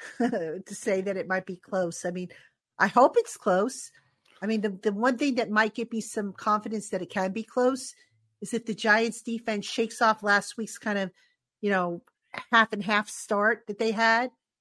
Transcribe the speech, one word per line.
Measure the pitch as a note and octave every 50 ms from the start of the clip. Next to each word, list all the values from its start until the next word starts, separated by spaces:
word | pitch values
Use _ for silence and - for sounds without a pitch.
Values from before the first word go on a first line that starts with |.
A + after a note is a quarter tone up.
<laughs> | - - - -
to | A#3 B3 A#3+ G3 E3 D#3+ D#3 F#3+ -
say | - G3+ - - A3 G3 F#3+
that | F#3 G3+ F#3+
it | F#3+ -
might | F3+ F#3 F#3 F#3
be | - F#3
close. | - _ - G#3 F#3+ F3+ E3+ E3+ - -
I | F3+
mean, | F3+ F3+ F3+ F3 - - - _ _ _ _ _ _
I | - F#3
hope | G3+ - A#3+ C4 - -
it's | A#4+ A4+ - -
close. | - - G#3 F3+ F#3 G#3 B3+ - - - - _ _ _ _ _ _ _ _ _ -
I | G3
mean, | G#3+ A3+ G#3+
the, | G3 G#3
the | F#3+ F#3 - G#3+ G3+
one | G3+ A3+ C4 B3+
thing | A3+ D4 C#4+ A#3+
that | B3 A3+ -
might | G#3 G#3+ A3+ G#3+ -
give | B3 A3+ A3+
me | A3+ A3+
some | G#3 - - A3+ G3+ G3 F#3
confidence | - - A3 G#3 G#3+ G#3 A3 A3 G#3 - -
that | - F#3
it | F3 F3
can | - G3+ F#3 F#3+
be | F#3 A3+ A3
close | _ - B3+ B3 B3+ C4+ B3+ - - - _ _ _ _ _ _ _ _ -
is | G#3 - A#3+
if | A3+ A#3
the | - G#3
Giants | - - A3 G#3 A3+ A3+ A#3 A3 -
defense | - A#3+ A#3 A3 - A#3 G#3+ G#3 G3+
shakes | - - - A3+ A3 - -
off | A#3+ A3 G#3+ - G#3
last | G#3 G3+ G3+ G3 - -
week's | - A3 - -
kind | - - A3 G3+
of, | G3+ F#3+ F3+ _ _ _ _ _ _ _ _ _ -
you | G#3+ G3+
know, | G3+ F#3 F3+ F3 E3+ F3 _ _ _ _ _ _ - - - -
half | A#3+ A3+ A3 -
and | A3 G#3 F3
half | G3+ G#3+ G#3 G#3 -
start | - - - - G#3+ G3+ G3+ A3 A#3 A3+ -
that | - G#3 -
they | A3+ A3+
had | G#3 A3 A3+ A3+ A3+ A#3 B3+ B3+ _ _ _ _ _ _